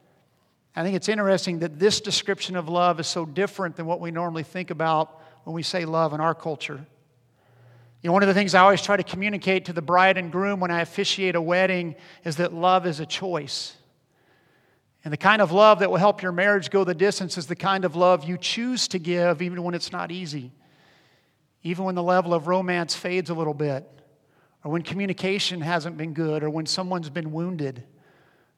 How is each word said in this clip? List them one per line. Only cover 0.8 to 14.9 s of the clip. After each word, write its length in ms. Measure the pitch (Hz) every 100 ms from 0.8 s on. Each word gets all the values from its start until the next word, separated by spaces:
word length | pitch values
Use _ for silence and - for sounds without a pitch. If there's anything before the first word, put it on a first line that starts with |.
think 120 | 175 190
it's 140 | 190
interesting 500 | 214 196 185 185 170
that 200 | 170 151
this 200 | 202 202
description 560 | 208 - - 196 - 180
of 140 | 156
love 280 | 175 175 160
is 60 | 156
so 180 | 180 160
different 500 | 143 196 196 180 156
than 100 | 165
what 140 | 170
we 100 | 170
normally 340 | 165 175 160
think 280 | 151 185 175
about 500 | 156 160 156 160 - - -
when 100 | -
we 100 | 165
say 200 | 151 185
love 300 | 165 165 160
in 80 | 151
our 120 | 160
culture. 520 | 160 165 147 - 147 156 _ _ _ _ _ _ _ - - - _
You 60 | 170
know, 60 |
one 100 | 185
of 40 | 196
the 60 |
things 220 | 190 196 180
I 60 |
always 200 | 190 196
try 140 | - 202
to 80 |
communicate 640 | 175 185 208 202 190 190 185
to 80 |
the 80 | 170
bride 360 | 151 180 190 185
and 140 | 175
groom 300 | 175 196 196
when 100 | 180
I 80 | 170
officiate 560 | 165 - 190 - 185 170
a 60 |
wedding 540 | 160 180 190 185 170 156 - -
is 140 | 170 151
that 160 | 175
love 340 | 170 180 185 175
is 140 | 151
a 40 | 151
choice. 720 | - 190 165 139 - - - _ _ _ _ _ _ _ _ _ _ _